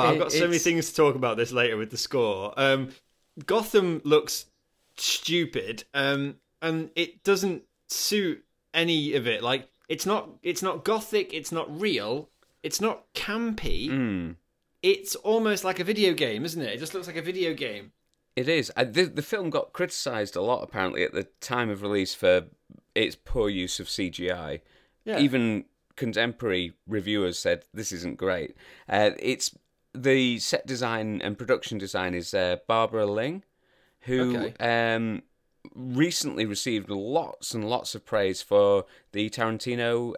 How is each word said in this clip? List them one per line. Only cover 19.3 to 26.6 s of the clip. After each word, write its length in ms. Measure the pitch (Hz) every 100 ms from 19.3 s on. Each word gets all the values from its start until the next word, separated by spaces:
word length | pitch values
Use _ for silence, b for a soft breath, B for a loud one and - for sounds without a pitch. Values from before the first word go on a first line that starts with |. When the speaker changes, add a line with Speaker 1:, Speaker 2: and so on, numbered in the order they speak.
| 214 175
Speaker 2:
got 220 | 139 -
criticised 640 | - - - - 117 104 90
a 40 |
lot, 220 | 104 123
apparently, 400 | - 101 92 -
at 100 | 85
the 120 | 90 98 _
time 280 | - 123 117
of 140 | 101
release 320 | 101 101 95
for 300 | - 95 90 82 - _ - _
its 220 | - 107 -
poor 320 | - 127 104
use 320 | 95 90 -
of 100 | 95
C 180 | - 92
G 220 | 80 87
I. 320 | 90 78 71 b b b b
Speaker 1:
Yeah. 140 | 220 202
Speaker 2:
Even 460 | 143 127 117 107 - _ _ -
contemporary 760 | 117 110 117 117 117 90